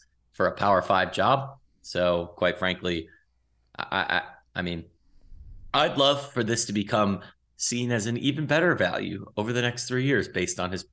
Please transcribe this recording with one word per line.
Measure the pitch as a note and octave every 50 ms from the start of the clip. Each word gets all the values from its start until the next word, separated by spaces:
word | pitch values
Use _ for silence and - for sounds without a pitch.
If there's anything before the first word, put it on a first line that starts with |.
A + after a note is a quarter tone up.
| _ _ _ _ _ _ _
for | - G2 F2
a | -
Power | - G2+ G2+ G2 F2+
Five | - - G2+ F#2 F#2 F2+
job. | - - F#2+ A#2 C3+ C3+ C3 - - - _ _ _ _
So | _ - - F2 F2+ F2+ F2 F2 E2+ - - -
quite | F2+ F2+ F2 -
frankly, | F#2 F#2 F2+ F2+ F2+ F2+ F2 E2 D#2 - - _ _ _ _ _ _ _ _ _ _ _ - -
I, | - -
I, | - G2 F2+ - - F2 - - - - _ _ _
I | F#2
mean, | F2+ F2+ F2 E2 E2 - _ _ _ _ _ - - - - - - - - - - - -
I'd | C#3 D3+ - - C3+
love | C#3 C#3+ C#3+ C#3 - -
for | - B2 A2+
this | G#2+ A#2 A2+ -
to | - G2+
become | G#2 G2+ - - G#2+ G#2 G2+ G2 F#2 - - - _ _ _ _ -
seen | - - A#2+ A#2+ B2 A#2+
as | A#2+ A2 G2+
an | A#2 A#2+ A#2+
even | - C#3 C#3+ D3+ D3+
better | C3+ D3 D#3+ F3 F3 C#3+
value | - F#2 F2 - - G2+ F2+ F2+ G2 - - -
over | G#2 G#2+ A#2
the | A#2+ B2
next | A#2+ A#2+ A#2+ B2 - -
three | B2+ B2+ C3
years | C#3 C#3 G#2 F2+ -
based | - F#2+ F2+ - - F#2
on | F2+ F2+
his, | F#2 F2 - -